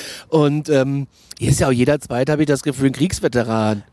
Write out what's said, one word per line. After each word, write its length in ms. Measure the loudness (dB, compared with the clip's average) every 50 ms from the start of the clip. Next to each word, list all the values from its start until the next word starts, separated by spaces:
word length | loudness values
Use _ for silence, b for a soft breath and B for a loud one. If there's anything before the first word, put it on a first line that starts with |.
| B B B B B B
Und, 400 | 2 2 4 4 2 -2 -2 0
ähm, 380 | 2 2 2 2 -2 -4 -6 -8 B B B B B -6
hier 120 | 0 0
ist 100 | 2 2
ja 80 | 2 2
auch 40 |
jeder 280 | 2 2 2 2 2 0
Zweite, 320 | -2 -6 -4 -2 0 0
hab 80 | 2 0
ich 60 | 2
das 180 | 0 0 0 -2
Gefühl, 220 | -6 -4 0 0
ein 60 | 0
Kriegsveteran. 920 | 2 0 -2 -2 -2 -2 -2 0 0 0 0 0 0 0 0 0 -2 -2 -6 _